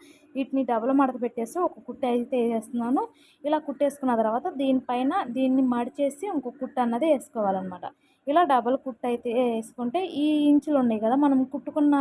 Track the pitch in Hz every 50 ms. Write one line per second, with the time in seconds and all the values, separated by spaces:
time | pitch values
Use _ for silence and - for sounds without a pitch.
0 | - - - _ _ _ - 262 269 - - 269 262 226 240 220 220 262 269 277
1 | 277 254 247 226 247 233 - 233 226 - - 339 359 320 - - - - 240 -
2 | - 247 240 247 240 233 269 247 233 233 233 226 226 - - 240 233 240 262 349
3 | 466 - _ _ _ _ _ _ - 285 302 311 302 294 247 - - 277 277 -
4 | 262 254 240 226 226 220 220 254 294 370 294 262 277 269 262 262 - - 247 247
5 | 254 277 349 392 - 247 233 262 262 262 254 269 262 247 247 240 240 247 - -
6 | 285 277 277 - 381 415 381 285 - 240 240 - 262 254 - 262 247 233 233 233
7 | 311 330 294 254 - - - 233 208 196 190 190 185 185 180 175 - - - _
8 | _ _ _ _ - 269 285 339 359 277 277 240 220 240 262 269 - 262 233 _
9 | - 247 240 233 - 247 226 254 254 240 226 220 220 - - - 240 240 240 349
10 | 381 339 - 277 294 302 302 302 294 294 294 294 - 311 294 269 247 233 226 214
11 | 220 220 254 285 294 285 277 262 262 262 - 285 - 294 - 311 294 294 285 277